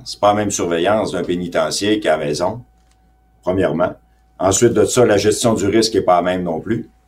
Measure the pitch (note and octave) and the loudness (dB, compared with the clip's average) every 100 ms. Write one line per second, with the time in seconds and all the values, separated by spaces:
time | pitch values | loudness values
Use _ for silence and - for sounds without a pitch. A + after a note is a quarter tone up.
0 | - - G2+ G#2 G#2 G2 F2 E2+ F2+ A2 | -10 0 2 2 0 -2 -2 0 2 0
1 | F2+ F2+ E2 F2 F2 E2+ D#2 D2+ G2+ G#2+ | 0 -4 -4 -4 -2 -2 -2 -2 -2 0
2 | E2 D2 D2 D2 F2+ B2 - _ _ _ | 0 -2 -2 -4 -4 -6 -14 _ _ _
3 | _ _ _ _ - F#2+ E2+ D#2 F2+ - | _ _ _ _ -4 0 0 0 -2 -4
4 | _ _ _ - F#2 F#2+ A#2 G2 G2 - | _ _ _ -2 0 4 2 4 2 4
5 | A2+ G2+ G#2+ G2+ A#2 G#2 G2 A2 A2 G2 | 2 4 2 0 0 0 2 2 2 0
6 | F#2 F2 F2 F#2 F2+ D#2+ F#2 - - _ | 2 2 2 -2 -4 -6 -4 -6 -8 _